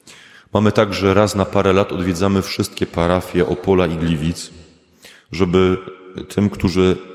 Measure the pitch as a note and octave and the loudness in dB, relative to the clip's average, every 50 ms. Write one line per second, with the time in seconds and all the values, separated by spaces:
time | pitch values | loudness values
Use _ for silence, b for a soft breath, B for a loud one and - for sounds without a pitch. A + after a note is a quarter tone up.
0 | B B B B B B B B B B - G2+ G#2+ G#2 - A#2+ A2 G2+ F#2+ F2+ | B B B B B B B B B B -2 2 2 2 2 2 0 0 0 0
1 | G2 G2 F#2+ G2 G#2+ G2+ - G2+ F#2+ - - G2+ F#2+ F#2+ F#2 G2 G2+ - - F#2 | 2 2 4 4 2 2 2 -2 -2 0 0 0 2 4 2 2 0 0 -4 -4
2 | F2+ F#2 F2+ E2 G2 G2 G2 F#2+ F2+ - - - G#2 - - - - - - F2 | -2 -2 -2 0 0 2 2 0 0 -2 -4 -4 -6 -6 -4 -6 -8 -6 -2 -2
3 | E2+ E2+ F2+ F2+ - - - F2+ E2+ - F2+ - - F#2+ F#2+ F#2 F2+ E2 E2+ D#2+ | 0 0 0 0 -2 -2 0 0 0 0 -2 -2 0 0 2 2 2 0 -2 -2
4 | E2 E2 E2 D2 D2+ E2 F2 - - - - - - - _ _ _ _ B B | -2 -2 -2 -2 -2 -4 -4 -6 -10 -16 -20 -20 -20 -20 _ _ _ _ B B
5 | B B B B B B - D#2+ F#2+ F2+ E2+ F#2+ F#2 F#2 F#2 - - - - - | B B B B B B -2 -2 0 2 4 4 4 4 2 -2 -4 -14 -18 -20
6 | - - - - F#2 - - G#2 G2+ G2+ - - - F#2+ E2 F#2 F#2 F#2 F2 F2+ | -20 -18 -16 -16 -16 -6 -2 0 0 0 0 -2 -2 0 2 2 2 2 2 0
7 | - - | -6 -10